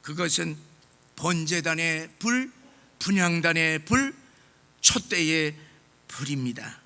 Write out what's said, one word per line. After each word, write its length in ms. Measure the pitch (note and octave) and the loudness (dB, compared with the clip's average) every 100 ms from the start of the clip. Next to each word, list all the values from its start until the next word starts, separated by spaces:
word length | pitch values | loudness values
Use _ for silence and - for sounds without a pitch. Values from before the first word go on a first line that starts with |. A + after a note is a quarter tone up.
그것은 560 | - D#3 E3+ E3+ E3 D3+ - - _ _ - - | -10 -4 0 0 -2 -8 -16 -20 _ _ -20 -4
번제단의 920 | E3 F3 D#3 E3+ D#3+ D#3+ E3 D#3+ D#3+ - | 0 0 0 -2 0 0 0 -2 -6 -6
불, 340 | A3+ B3 C4 - - - _ _ | -2 -2 -2 -12 -20 -20 _ _
분향단의 880 | - G3 F3 E3+ E3+ E3 D#3+ D#3 D#3 | 0 4 4 4 2 2 2 0 2
불, 300 | B3 C#4 - - - _ _ _ _ | 2 2 -6 -20 -20 _ _ _ _
촛대의 720 | - A#3+ - F#3 D#3+ D#3+ D3+ D3+ - - _ _ - | 2 2 0 0 2 2 0 -4 -20 -20 _ _ -16
불입니다. 760 | - C3+ C#3+ B2 A#2 A2 G#2 | -10 -4 -2 -4 -6 -12 -16